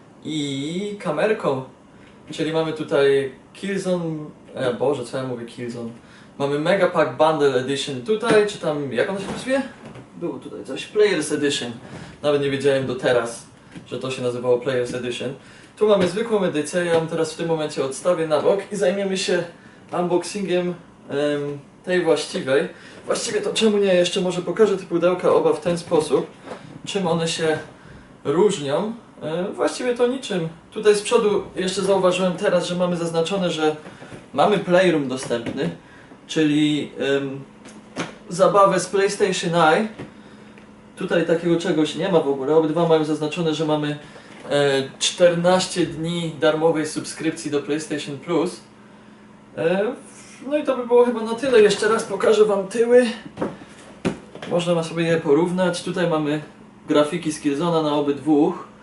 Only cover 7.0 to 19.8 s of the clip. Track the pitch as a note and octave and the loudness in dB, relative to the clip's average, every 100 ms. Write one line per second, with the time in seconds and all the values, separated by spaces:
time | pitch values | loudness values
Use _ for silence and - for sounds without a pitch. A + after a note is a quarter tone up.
7 | C#3+ B2+ D#3 D#3 C#3+ B2 B2+ C#3 - B2+ | 0 2 2 4 2 2 -2 -4 -6 -8
8 | A#2+ G#3+ A#3 G#3+ G#3 - D#3+ D3 C#3 - | -4 -2 2 2 2 -2 -6 -4 -4 -2
9 | - F#3+ F#3 - B3+ C4+ C4 - - - | -2 -4 -8 -10 -2 -2 -2 -12 -20 -20
10 | - F3 E3+ - - F2 - - - G#3+ | -20 -10 -8 -8 -12 -14 -10 -12 -4 2
11 | G#3 E3 D3 C#3+ C#3+ C#3 A#2+ A#2 - - | 4 2 -2 0 0 -2 -6 -10 -14 -16
12 | - - D3 D3 C#3 C3+ C#3 C3+ B2+ B2 | -18 -4 0 2 0 0 2 2 0 -2
13 | C3 A#2+ A2+ - - - - - - B2 | 2 0 0 -10 -18 -20 -20 -20 -12 -8
14 | C3 C3 B2 A#2+ B2 A#2+ C3+ B2 B2 B2 | -8 -4 -4 -2 2 2 2 -2 -2 -4
15 | B2 A#2+ B2 - - - - - G#3+ G3 | -6 -6 -8 -10 -16 -20 -20 0 4 4
16 | E3+ F#3 A3+ G#3+ F3+ D3+ D3 F3+ F3 E3 | 2 0 0 0 0 -2 -2 -2 2 2
17 | D#3+ D#3+ D#3+ - E3 D#3+ D3+ D#3+ C3+ - | 0 -2 -2 -4 -2 -2 -2 -4 -4 -2
18 | F3+ F3 D#3+ D3 - G3 - G3+ G3+ G3 | 0 0 0 2 2 0 -2 0 0 0
19 | F#3+ F#3+ - F3 E3+ - - - | -2 -2 0 -2 -2 -12 -20 -20